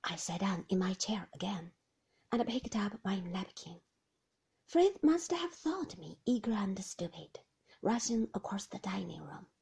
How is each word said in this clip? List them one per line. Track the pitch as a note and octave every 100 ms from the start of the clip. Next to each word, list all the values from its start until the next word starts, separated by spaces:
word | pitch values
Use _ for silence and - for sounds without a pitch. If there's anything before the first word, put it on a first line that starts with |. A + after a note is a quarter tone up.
I | - E3+
sat | - E3+
down | G3 F3+ -
in | F#3
my | F#3
chair | F#3+ - G#3+ E3+
again | - F#3+ F#3+ E3+ _ _ _ _ _ _
and | A#3
picked | A#3 B3+ A#3+
up | A3 G3+ G#3
my | F#3+ G3
napkin. | F3 F#3 F#3+ - E3 E3+ _ _ _ _ _ _ _ _
Frith | _ E4 F#4+ F#4+
must | D4+ E4+ -
have | F4 E4+
thought | - D#4+ F#4+ E4 -
me | D#3 -
eager | - B3 A3+
and | G#3+ G3 F#3+
stupid, | F#3+ - F3 - D#3 - _ _ _ -
rushing | - A#3 - A3+ A3
across | G3+ - G3+ -
the | F#3+
dining | G3 F#3+ F3 E3
room. | D3 C#3+ - _